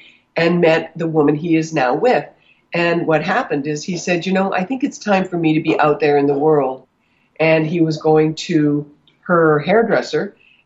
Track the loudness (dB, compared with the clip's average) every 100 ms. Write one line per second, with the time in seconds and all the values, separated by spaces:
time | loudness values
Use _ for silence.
0 | -20 _ _ -2 0 2 2 2 -2 -8
1 | -2 2 2 0 0 -2 0 -2 0 0
2 | 2 0 -2 _ _ _ _ -4 -2 0
3 | 0 -2 0 -4 -2 -6 -4 -8 -6 -8
4 | -4 -4 -2 -2 0 -2 -4 -4 -6 -6
5 | -2 0 0 -2 0 0 0 0 0 2
6 | 2 2 2 0 2 2 0 -6 _ _
7 | _ _ _ -2 2 2 0 0 0 0
8 | 2 4 2 -2 -2 0 2 0 -6 _
9 | _ _ -2 2 4 2 2 2 2 0
10 | -2 -4 -4 -12 _ _